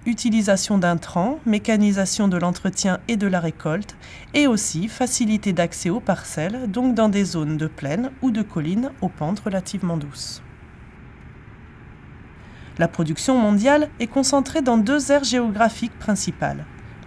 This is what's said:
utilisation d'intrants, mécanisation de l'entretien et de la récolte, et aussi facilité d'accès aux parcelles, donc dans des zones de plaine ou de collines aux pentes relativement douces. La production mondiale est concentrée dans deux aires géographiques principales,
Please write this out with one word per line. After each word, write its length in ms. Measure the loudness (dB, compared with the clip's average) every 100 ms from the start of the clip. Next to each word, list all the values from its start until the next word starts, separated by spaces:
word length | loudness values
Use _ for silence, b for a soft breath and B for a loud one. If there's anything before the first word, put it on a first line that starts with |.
| -4
utilisation 720 | -2 2 2 4 2 2 2
d'intrants, 640 | 2 0 -2 -2 -2 -2 0
mécanisation 840 | 0 2 2 4 2 0 0 2
de 120 | 2
l'entretien 640 | 0 0 -2 -2 0 -2 -2
et 100 | -2
de 100 | 0
la 120 | 0
récolte, 580 | 0 -4 -4 -4 -4 -14 B B B
et 140 | 2 4
aussi 420 | 4 0 -2 -4
facilité 640 | -2 -2 0 0 0 0
d'accès 380 | 0 0 -2 -2
aux 100 | -2
parcelles, 720 | 0 -2 -4 -4 -4 -4 -4
donc 240 | 0 2 4
dans 160 | 4
des 140 | 4 0
zones 340 | 0 -2 -2
de 80 | -4
plaine 440 | -4 -4 -4 -4 -2
ou 80 | -2
de 100 | 0
collines 480 | -2 -4 -2 -2 -2 -4
aux 80 | -6
pentes 300 | -4 -4 -4
relativement 580 | -4 -4 -4 -4 -4 -4
douces. 440 | -6 -10 -12 -14 -18 -20 -20 -20 -20 -20 -20 -20 -20 -20 -20 -20 -20 -20 -20 -20 -20 -20 -20 B B B B -2
La 100 | -2
production 500 | 0 -2 -2 2 4
mondiale 520 | 4 4 6 4 2 -4
est 60 | -2
concentrée 560 | 0 2 2 2 0
dans 160 | 2 4
deux 340 | 4 2 4
aires 120 | 2 4
géographiques 760 | 0 0 2 2 2 -6 -6
principales, 640 | -2 0 -2 -4 -4 -4 -10 -16 B B